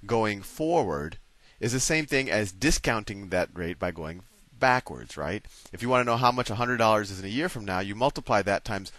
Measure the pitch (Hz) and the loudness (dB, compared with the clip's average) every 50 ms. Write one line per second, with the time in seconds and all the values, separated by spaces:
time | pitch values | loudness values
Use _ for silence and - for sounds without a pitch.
0 | - 101 117 113 110 107 104 101 98 - - - 156 160 170 165 131 92 76 71 | -2 0 0 2 2 0 0 -4 -8 -14 -8 -4 -2 0 2 2 2 0 -2 -2
1 | 76 80 - - - _ _ _ _ - _ - - 120 117 131 123 - 160 156 | -4 -6 -8 -12 -18 _ _ _ _ -20 _ -4 -2 0 0 0 2 2 2 2
2 | 156 139 147 135 135 123 80 107 107 98 95 92 110 151 - - - - 120 110 | 2 2 0 0 2 2 2 0 0 0 -4 0 2 4 4 4 2 0 0 0
3 | 104 - 104 98 101 92 87 90 87 - - 82 87 82 90 - - 90 85 85 | -2 -4 -8 -10 -6 -2 0 0 0 0 -2 -6 -6 -6 -4 -2 -4 -4 -4 -4
4 | 80 78 82 90 101 - _ _ - _ - 113 - 131 127 127 - - 78 62 | -8 -10 -10 -12 -16 -20 _ _ -20 _ -4 0 2 4 4 2 0 -4 -14 -14
5 | - - - - 73 78 95 107 - - - - - - - 87 113 123 127 123 | -14 -14 -8 -6 -4 -4 -4 -6 -8 -12 -20 -20 -20 -16 -10 -6 -2 2 2 2
6 | 123 120 117 117 127 123 123 123 120 - 110 107 120 120 123 117 113 110 107 107 | 4 2 0 4 4 4 4 2 -2 -2 -2 -2 0 0 2 4 4 6 6 4
7 | 104 98 98 92 95 95 107 127 160 185 - 127 104 101 92 92 98 98 101 107 | 2 -2 -8 -8 -8 -6 -4 -4 -4 -4 -6 -6 -6 -2 -2 -2 -2 -2 -2 0
8 | 123 143 - - 135 - 123 104 95 101 98 - - - 107 98 98 - - | 0 0 0 -2 -2 2 2 2 4 2 0 0 0 -4 -6 -6 -8 -10 -16